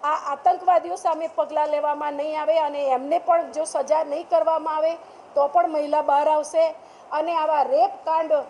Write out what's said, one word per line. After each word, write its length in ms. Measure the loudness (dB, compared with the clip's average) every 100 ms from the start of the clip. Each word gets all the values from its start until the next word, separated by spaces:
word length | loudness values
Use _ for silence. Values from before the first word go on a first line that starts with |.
આ 300 | -2 -4 -4
આતંકવાદીઓ 640 | -2 0 0 4 2 2 -4
સામે 340 | -2 -2 -4
પગલાં 340 | -4 -2 0 0
લેવામાં 460 | 0 -2 -4 -6
નહીં 260 | -6 -6 -4
આવે 180 | 0 2
અને 300 | 2 -2 0
એમને 300 | 0 0 -2
પણ 340 | 2 2 2
જો 120 | -6
સજા 400 | -4 -4 0 0
નહીં 240 | 0 -6 0
કરવામાં 480 | 0 2 0 -2 -2
આવે 180 | -2 -2 -12 -20 -6
તો 140 | 0 2
પણ 200 | 2 2
મહિલા 340 | 0 -2 0
બહાર 260 | 2 2 4
આવશે 400 | 0 0 0 0 -2 -18 -20 -8
અને 240 | -4 -2 -2
આવા 260 | 0 0
રેપ 280 | 2 4 2 0
કાંડ 280 | -2 -2 2 0 -2